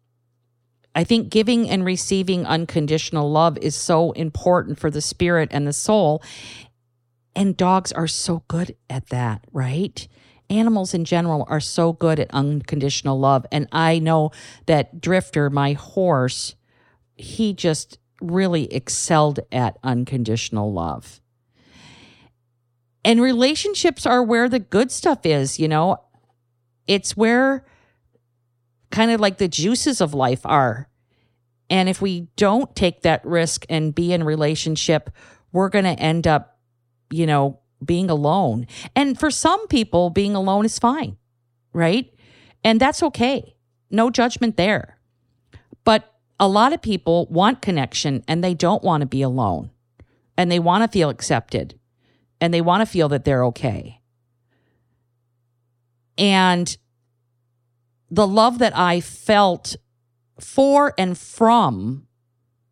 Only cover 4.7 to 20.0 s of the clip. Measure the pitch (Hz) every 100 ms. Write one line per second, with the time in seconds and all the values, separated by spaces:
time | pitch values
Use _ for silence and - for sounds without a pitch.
4.7 | 151 160 147 - - 175 170 156 143 143
5.7 | 147 - 214 160 156 - - - - -
6.7 | _ _ _ _ _ _ 180 196 170 180
7.7 | 185 185 - 165 - - 165 - 165 180
8.7 | - _ 131 - 123 120 104 _ 139 127
9.7 | 147 196 - - _ _ _ _ 208 226
10.7 | 214 185 180 165 170 170 151 - 151 -
11.7 | - 170 165 170 156 - 139 143 147 -
12.7 | 147 139 - 139 135 135 135 - 147 143
13.7 | 156 165 165 160 160 151 - - - -
14.7 | 151 139 165 170 185 - 156 143 143 139
15.7 | 143 - - 185 139 127 - - - _
16.7 | _ _ _ _ _ - - 214 185 175
17.7 | 151 - - _ _ 175 180 190 170 131
18.7 | 131 - - - 160 151 143 - 127 120
19.7 | - 131 120